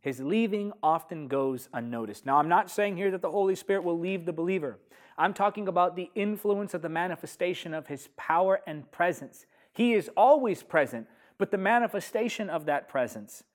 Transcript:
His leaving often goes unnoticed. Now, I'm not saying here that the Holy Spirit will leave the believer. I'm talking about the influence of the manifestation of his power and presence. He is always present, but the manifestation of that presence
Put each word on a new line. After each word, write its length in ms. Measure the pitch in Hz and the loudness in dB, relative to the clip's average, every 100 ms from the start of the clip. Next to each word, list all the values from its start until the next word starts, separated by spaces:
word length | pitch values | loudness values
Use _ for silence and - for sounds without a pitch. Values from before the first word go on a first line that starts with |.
His 180 | 143 127 | -6 -6
leaving 540 | 135 214 226 208 202 208 | 0 0 2 -2 -6 -2
often 440 | 156 160 - 170 139 | 0 0 -2 -12 -4
goes 420 | 139 135 127 - | 0 0 -2 -6
unnoticed. 520 | 127 120 117 110 104 135 | -8 -6 -6 -6 -8 2
Now, 120 | 143 | 4
I'm 120 | 151 | 6
not 200 | 180 190 | 4 2
saying 280 | - 202 180 | 0 0 0
here 140 | 196 | -2
that 100 | 185 | 0
the 100 | 180 | -2
Holy 240 | 196 196 185 | 0 2 0
Spirit 280 | - 196 | 0 0
will 140 | 175 170 | 0 -2
leave 280 | 175 190 165 | -2 -4 -4
the 80 | |
believer. 460 | 160 170 190 143 104 _ - - - | -4 -2 -2 -4 -8 _ -20 -20 0
I'm 160 | 175 | 0
talking 340 | 196 202 202 196 | 2 0 0 -2
about 280 | 175 180 175 | 2 2 0
the 140 | 180 | -8
influence 600 | - 202 208 208 202 208 | -4 -2 -2 0 0 -2
of 80 | 175 | -6
the 80 | 160 | -6
manifestation 840 | 160 180 170 156 - 180 170 170 | -4 -4 -6 -10 -4 -4 -4 -6
of 140 | 156 147 | -8 -8
his 220 | 139 - - | -12 -12 -16
power 440 | - 165 190 196 - | 0 4 4 2 0
and 220 | 151 139 | -12 -12
presence. 540 | - 175 143 135 - _ _ _ | -2 0 0 -10 -20 _ _ _
He 200 | - 240 | 0 2
is 160 | 220 160 - | 2 0 4
always 460 | 240 302 247 180 | 8 8 4 -2
present, 460 | - 165 139 117 110 _ _ _ | 0 2 2 -2 -12 _ _ _
but 140 | 196 | -2
the 60 | 196 | 0
manifestation 920 | 190 240 226 202 - 220 220 - 202 | 2 2 2 -4 -4 -2 -2 -4 -4
of 160 | 170 151 | -4 0
that 240 | 143 - | -2 -2
presence 540 | 139 120 110 104 - _ | -2 -2 -4 -14 -20 _